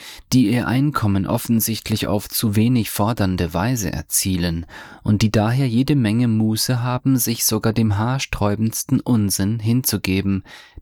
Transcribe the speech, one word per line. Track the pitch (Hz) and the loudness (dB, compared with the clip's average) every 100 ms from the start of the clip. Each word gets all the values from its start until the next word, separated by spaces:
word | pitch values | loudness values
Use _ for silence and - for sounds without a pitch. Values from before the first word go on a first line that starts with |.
| - - - | -12 -20 0
die | 131 110 | 2 4
ihr | 120 95 | 2 0
Einkommen | 123 147 - 104 98 95 | 0 0 0 0 0 0
offensichtlich | 110 - 117 110 110 - 107 - | -2 0 0 0 -4 -4 -4 -2
auf | 101 - | -2 -4
zu | - 117 104 | -4 0 2
wenig | 113 127 101 | 4 2 0
fordernde | - 104 117 98 90 85 | -2 -2 0 0 0 -2
Weise | 85 104 127 90 | -2 -2 -2 -4
erzielen | 78 82 - 98 90 87 85 85 - - - | -6 -4 -4 -2 0 -2 -4 -8 -14 -20 -8
und | - 104 | -2 2
die | 107 | 2
daher | 110 107 127 135 | 2 2 2 2
jede | 113 135 147 | 2 2 2
Menge | 110 110 123 | 2 2 2
Muße | 110 110 110 - 127 | 2 2 0 -2 -2
haben, | 123 123 135 131 | -2 -2 0 2
sich | 113 120 - | 0 -2 0
sogar | 110 113 | 0 0
dem | 110 110 101 | 2 2 2
haarsträubendsten | 113 135 - - 104 104 110 - - 131 | 0 -2 -4 -2 0 0 -2 -2 -2 -2
Unsinn | - 120 101 - 98 117 | 2 2 2 0 -2 0
hinzugeben, | 107 123 127 101 - 95 98 98 - - - - | 0 0 0 -2 0 0 0 -2 -4 -16 -20 -8